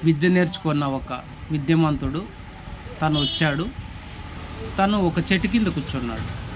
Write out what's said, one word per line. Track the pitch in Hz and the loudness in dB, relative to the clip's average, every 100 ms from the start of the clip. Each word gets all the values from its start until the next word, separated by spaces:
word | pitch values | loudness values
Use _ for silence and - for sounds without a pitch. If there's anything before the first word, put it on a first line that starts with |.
విద్య | 156 151 180 | 4 4 6
నేర్చుకున్న | 180 175 - 156 147 | 6 4 0 0 0
ఒక | 143 135 - 127 - - - | 0 -2 -4 -8 -8 -14 -4
విద్యావంతుడు | 156 135 165 160 147 135 147 208 - - - - - - - | -4 4 4 6 2 -2 -4 -8 -12 -16 -14 -14 -12 -12 -2
తను | 156 151 | 0 2
వచ్చాడు. | 139 - 160 143 196 - - - - - - - - - - - | 0 2 2 2 -2 -6 -12 -12 -12 -12 -12 -12 -10 -10 -6 2
తను | 196 208 | 2 4
ఒక | 180 170 165 | 2 2 2
చెట్టు | 190 208 | 2 4
కింద | 233 208 | 2 2
కూర్చున్నాడు. | 165 - 135 123 110 - - - | 0 -4 -4 -2 -4 -6 -6 -8